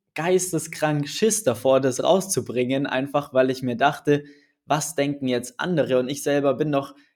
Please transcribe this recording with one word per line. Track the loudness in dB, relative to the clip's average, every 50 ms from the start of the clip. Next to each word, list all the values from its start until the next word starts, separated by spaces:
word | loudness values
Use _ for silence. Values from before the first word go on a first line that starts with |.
| _ _ -8
geisteskrank | -4 0 2 2 2 0 0 -4 -4 -6 -6 -6 -2 0 0 0 0 -2
Schiss | -4 -2 0 0 0 0 2 0
davor, | -2 -2 2 2 4 4 4
das | 4 2 0 0 2
rauszubringen, | 2 2 2 2 0 -4 -4 -4 -2 -2 -2 0 0 0 -2 -2
einfach | -2 -2 -2 -2 -2 -2 -4 -2 0 2
weil | 2 2 2
ich | 0 -2 -4
mir | -4 0
dachte, | 2 2 2 0 0 0 2 2 0 0 -8 -20 _ _ _ _ _ _
„Was | -2 -2 -2 -2 -4 -2
denken | -2 -2 -2 -2 -4 -2
jetzt | -2 -2 -2 -4 -6 -8 -6
andere?“ | -4 -2 0 0 2 2 2 2
Und | 2 0
ich | -4 -4 -2
selber | 0 0 2 2 2 0
bin | 0 0 0
noch | 0 -2 -2 -4 -16 _ _ _ _